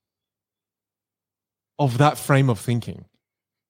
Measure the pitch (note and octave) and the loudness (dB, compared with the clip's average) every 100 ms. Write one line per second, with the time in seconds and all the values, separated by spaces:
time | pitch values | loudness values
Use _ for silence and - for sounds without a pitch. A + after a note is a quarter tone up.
0 | _ _ _ _ _ _ _ _ _ _ | _ _ _ _ _ _ _ _ _ _
1 | _ _ _ _ _ _ _ - C#3+ A#2+ | _ _ _ _ _ _ _ -4 -2 2
2 | D3 C3 - C#3 C3+ G#2+ - A#2+ G2+ E2+ | 2 2 0 2 2 0 -4 -4 -6 -14
3 | - _ _ _ _ _ | -18 _ _ _ _ _